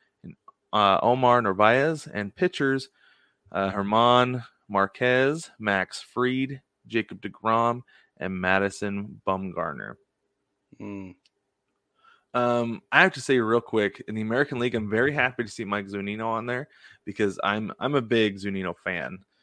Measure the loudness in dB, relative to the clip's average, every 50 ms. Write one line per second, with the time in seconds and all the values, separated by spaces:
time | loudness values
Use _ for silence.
0 | _ _ _ _ -20 -20 -20 _ _ -20 -20 _ _ _ 2 4 6 6 4 4
1 | 4 2 2 4 6 6 6 6 4 2 2 4 4 6 6 4 2 0 -2 -4
2 | -8 -10 -8 -8 -8 -8 -4 -2 -2 -2 0 0 0 0 0 -2 -4 -10 _ _
3 | _ _ _ _ _ _ _ _ _ _ -4 -2 -2 -2 -2 -4 -2 2 4 6
4 | 6 8 6 6 4 2 0 -4 -8 -12 _ _ _ -2 0 0 0 0 0 0
5 | 0 2 2 2 2 2 0 -2 -6 -12 _ -6 -2 0 0 0 0 -4 -8 -14
6 | -16 -8 -4 -2 0 0 0 -2 -4 -6 -8 -12 _ _ _ _ _ -4 -2 -2
7 | -2 -4 -8 -12 -12 -14 -12 -6 -2 0 2 2 2 0 0 -4 -8 _ _ _
8 | _ _ _ -10 -8 -6 -4 -2 0 2 2 2 2 0 -2 -6 -6 -6 -6 -6
9 | -8 -10 -14 -8 _ -4 -2 -2 -4 -6 -6 -6 -6 -6 -8 -10 -12 -14 -16 -18
10 | _ _ _ _ _ _ _ _ _ _ _ _ _ _ -20 -16 -14 -12 -12 -12
11 | -12 -14 -18 _ _ _ _ _ _ _ _ _ _ _ _ _ _ _ _ _
12 | _ _ _ _ _ _ -4 -2 0 0 0 0 -2 -2 -6 -8 -6 _ 4 4
13 | 4 4 2 -2 0 2 2 2 4 4 2 0 0 0 0 0 0 0 -2 -6
14 | -12 -8 -6 -6 -4 -2 0 0 0 0 -2 -2 -2 -2 -2 -4 -2 -2 0 0
15 | 0 2 2 0 0 0 -2 -4 -6 -6 -8 -10 -6 -4 -4 -6 -6 -6 -8 -8
16 | -6 -6 -6 -6 -6 -4 -4 -4 -4 -4 -6 -6 -8 -10 _ _ -20 -20 -20 _
17 | _ -10 -2 -2 0 0 0 -2 -2 -2 -2 -2 -4 -6 -6 -4 -2 0 0 0
18 | 0 2 2 2 2 2 0 -4 -6 -6 -4 -4 -4 -6 -8 -6 -6 -6 -6 -6
19 | -6 -8 -12 -14 _ _ _ _